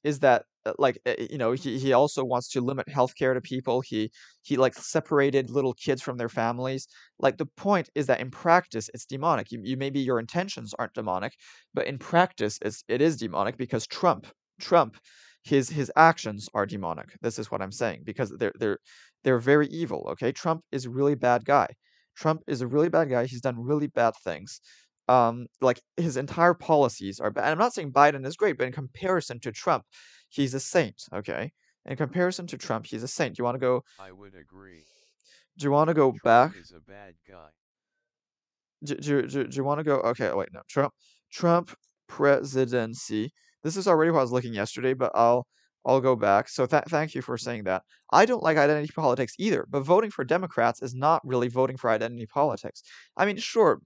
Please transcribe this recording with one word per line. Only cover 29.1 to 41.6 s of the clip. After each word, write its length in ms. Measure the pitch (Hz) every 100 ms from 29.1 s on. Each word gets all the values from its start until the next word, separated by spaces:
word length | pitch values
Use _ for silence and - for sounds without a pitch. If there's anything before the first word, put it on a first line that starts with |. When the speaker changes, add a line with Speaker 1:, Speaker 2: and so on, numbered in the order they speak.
| 185 - 120
Speaker 1:
to 120 | 120
Trump, 320 | 104 - 139 - - - - _
he's 240 | - 135
a 60 | 131
saint, 420 | - 180 120 - -
okay? 400 | 101 104 67 123 - _ _ -
In 100 | 135
comparison 480 | 147 165 180 180 175
to 140 | 131
Trump, 260 | - 113 113
he's 160 | 113
a 60 | 123
saint. 280 | - 143 -
Do 40 |
you 40 | 123
wanna 120 | 127
go 260 | 127 127 - -
Speaker 2:
I 120 | 98
would 240 | 92 101 95
agree. 480 | 71 92 98 85 76 _ _ _ _ _ _ -
Speaker 1:
Do 60 |
you 80 | 143
wanna 240 | 143 156 156
go 160 | 135
Speaker 2:
Trump 120 | -
Speaker 1:
back? 380 | 120 117 143 185
Speaker 2:
is 100 | - 85
a 20 |
bad 360 | 80 101 98 82 _
guy. 220 | 92 78 78 _ _ _ _ _ _ _ _ _ _ _ _
Speaker 1:
Do, 100 | 147 -
do, 280 | 147 143 127
do, 220 | 139 131
do 100 | 135
you 60 |
wanna 200 | 135 147
go? 120 | 151 139
Okay, 300 | 117 123 110
wait, 180 | 80 -
no. 80 | - -
Trump, 240 | - 143 - _ _ _
Trump 440 | - 175 170